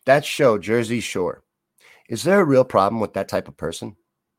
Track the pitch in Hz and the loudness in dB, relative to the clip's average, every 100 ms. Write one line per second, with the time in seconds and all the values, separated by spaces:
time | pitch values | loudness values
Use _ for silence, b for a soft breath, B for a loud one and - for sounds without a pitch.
0 | - 143 147 - 135 104 90 117 110 120 | 2 2 2 0 2 2 0 -2 -2 -6
1 | - 98 87 - _ _ _ _ b b | -6 -4 -6 -6 _ _ _ _ b b
2 | b 113 151 202 165 131 127 104 98 113 | b -6 0 2 4 4 4 2 2 0
3 | 104 98 98 95 - - 80 82 110 101 | -4 -6 -6 -6 -6 -10 -10 -10 -14 -16
4 | _ _ _ | _ _ _